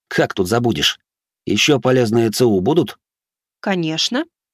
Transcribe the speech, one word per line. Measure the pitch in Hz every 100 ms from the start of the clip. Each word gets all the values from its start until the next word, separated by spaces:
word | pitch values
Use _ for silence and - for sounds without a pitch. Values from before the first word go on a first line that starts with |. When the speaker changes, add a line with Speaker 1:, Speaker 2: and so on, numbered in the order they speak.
| -
Speaker 1:
«Как | - 156
тут | - 90
забудешь? | 117 117 80 71 - _ _ _ _ -
Ещё | 104 - 135
полезные | 131 127 113 117 113
Ц | -
У | 123 95
будут?» | 95 165 120 - _ _ _ _ _ _
Speaker 2:
«Конечно», | 220 185 160 156 - 247 339 _ _